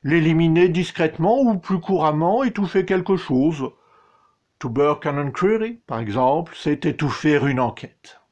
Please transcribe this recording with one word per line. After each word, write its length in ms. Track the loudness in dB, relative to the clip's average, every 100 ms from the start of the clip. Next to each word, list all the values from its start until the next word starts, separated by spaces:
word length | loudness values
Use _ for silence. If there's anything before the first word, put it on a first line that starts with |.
L'éliminer 640 | 2 2 4 4 4 4 4
discrètement 680 | 2 -4 -2 -2 0 0 2
ou 180 | 2 0
plus 220 | -2 -4
couramment 640 | 0 0 2 2 0 0
étouffer 420 | 0 -2 -2 0 0
quelque 320 | -2 0 -2
chose. 540 | 0 2 2 0 -8 _ _ _ _ _ _ _ _ _
To 100 | -6
burke 380 | 0 0 0 -2
an 100 | -4
inquiry, 600 | -4 0 0 0 -2 -8 -8
par 100 | -6
exemple, 560 | -4 0 2 0 -4 -8
c'est 300 | -4 -2 -2
étouffer 540 | -2 -4 -2 0 2
une 160 | 2 0
enquête. 640 | -2 -4 -18 _ -20 -20 _